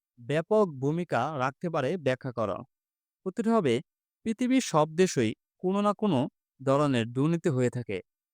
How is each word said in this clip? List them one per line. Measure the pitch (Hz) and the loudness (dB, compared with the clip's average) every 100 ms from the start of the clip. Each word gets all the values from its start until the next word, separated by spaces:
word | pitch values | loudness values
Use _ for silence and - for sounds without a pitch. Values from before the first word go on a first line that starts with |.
| _ - | _ -16
ব্যাপক | 117 147 165 214 202 135 | -6 -4 2 2 2 0
ভূমিকা | 139 165 175 131 135 151 | -2 -2 -2 -2 -2 -2
রাখতে | 131 - 180 | -4 -4 -6
পারে, | 160 131 180 | -2 -2 -2
ব্যাখ্যা | 135 127 135 | -2 -2 -4
করো। | 120 107 - - _ _ _ _ _ 190 | -4 -4 -4 -10 _ _ _ _ _ -10
উত্তরটি | - 220 | -4 0
হবে | 226 147 117 - _ _ _ 220 | 2 2 0 -2 _ _ _ -6
পৃথিবীর | 226 247 262 - | -2 0 2 2
সব | 156 156 | 2 2
দেশই | 160 185 - 110 - _ _ | 2 2 2 0 -2 _ _
কোনো | 180 196 | -2 0
না | 208 | 0
কোনো | 196 208 135 143 - _ - | 0 0 0 0 -6 _ -6
ধরনের | 135 139 151 123 113 | 0 2 4 2 0
দুর্নীতি | 123 151 170 175 | 0 0 0 0
হয়ে | 131 123 | 0 0
থাকে। | 123 117 95 - _ _ | -2 -6 -8 -8 _ _